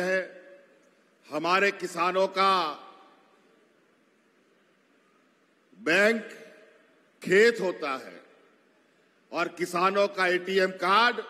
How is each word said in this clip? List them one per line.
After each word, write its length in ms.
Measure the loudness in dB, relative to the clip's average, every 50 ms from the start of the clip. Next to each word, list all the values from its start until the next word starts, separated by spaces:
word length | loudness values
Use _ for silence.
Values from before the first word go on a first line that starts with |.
हैं, 200 | 0 0 -2 -4 -4 -6 -12 -20 -20 -20 -20 -20 -20 _ _ _ _ _ _ _ _ _ _ _ _ -10
हमारे 440 | -10 -6 -2 0 2 2 2 0 0
किसानों 540 | -4 -8 -10 -6 -2 -2 0 2 0 0 0
का 560 | 0 0 2 2 2 2 0 -2 -6 -10 -16 -20 -20 -20 -20 -20 -20 _ _ _ _ _ _ _ _ _ _ _ _ _ _ _ _ _ _ _ _ _ _ _ _ _ _ _ _ _ _ _ _ _ _ _ _ _ _ _ _ _ _ _ _ _ _ _ _ _ _ _ _ -8
बैंक 440 | -2 0 2 4 4 2 2 0 -4 -10 -16 -20 -20 -20 -20 -20 -20 -20 _ _ _ _ _ _ _ _ _ _
खेत 380 | -2 2 4 6 6 6 4 2
होता 300 | -4 -6 -4 -6 -6 -6 -6 -8
है 200 | -10 -14 -20 -20 -20 _ _ _ _ _ _ _ _ _ _ _ _ _ _ _ _ _ _ _ _ _
और 160 | -6 -4 -4 -4 -4 -6
किसानों 500 | -8 -4 -2 0 0 2 2 2 0 0
का 160 | 0 0 0 0
एटीएम 440 | 0 0 -2 0 0 0 0 0 -2 -2
कार्ड 440 | 0 2 4 4 4 4 0 -2 -8 -12